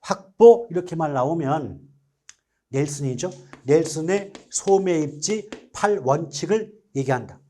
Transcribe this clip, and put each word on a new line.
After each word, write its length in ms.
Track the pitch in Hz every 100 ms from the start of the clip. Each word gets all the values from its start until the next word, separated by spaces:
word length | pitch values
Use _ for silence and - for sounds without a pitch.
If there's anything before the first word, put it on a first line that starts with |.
확보 640 | - 190 - _ 233 233 233
이렇게 240 | 175 175 165
말 160 | 156
나오면 680 | 139 127 170 135 156 123 90 - _ _ _ _ - _ _ _
넬슨이죠. 600 | 131 143 143 139 120 180 - - -
넬슨의 680 | - 151 160 156 160 196 196 - -
소매 480 | - - 190 190 165
입지 500 | 151 143 147 214 208 - -
팔 280 | - 208 202
원칙을 720 | 127 147 160 - 160 220 214 - _ 139
얘기한다. 420 | 131 127 110 -